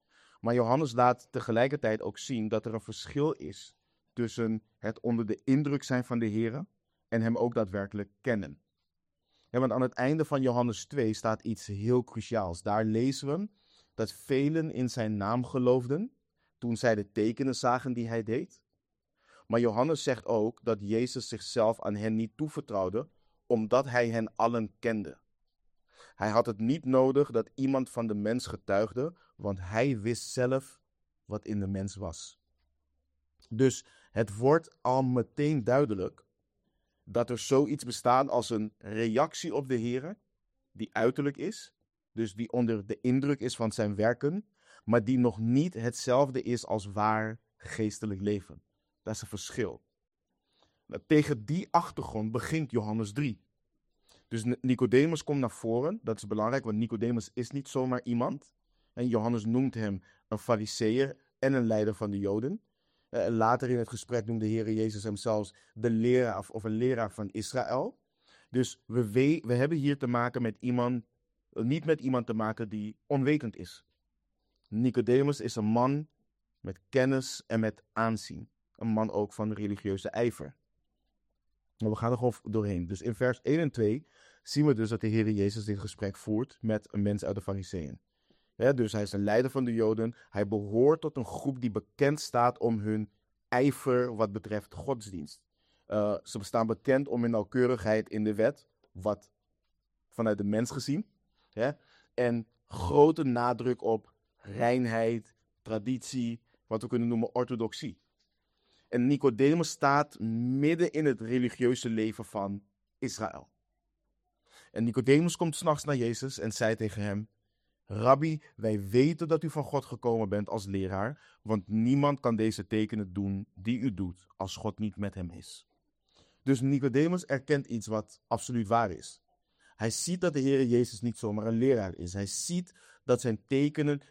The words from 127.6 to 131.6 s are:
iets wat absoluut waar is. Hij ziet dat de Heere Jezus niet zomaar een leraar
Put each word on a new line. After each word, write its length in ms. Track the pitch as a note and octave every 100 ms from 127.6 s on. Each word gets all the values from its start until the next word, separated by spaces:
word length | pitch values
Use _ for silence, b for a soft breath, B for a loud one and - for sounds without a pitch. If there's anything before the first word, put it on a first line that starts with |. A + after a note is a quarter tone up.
| -
iets 220 | A2+ G#2+
wat 340 | G#2+ - - -
absoluut 400 | A#2 - A#2+ G2+
waar 240 | A#2 G#2+
is. 300 | D#2 - - _ _ _ b b -
Hij 140 | A2+
ziet 320 | - E3+ F3+
dat 120 | F3
de 80 | D3
Heere 260 | C3+ C3+ B2
Jezus 340 | A#2+ A#2+ -
niet 160 | A#2+ -
zomaar 300 | G#2+ G#2+ A2
een 100 |
leraar 380 | A2+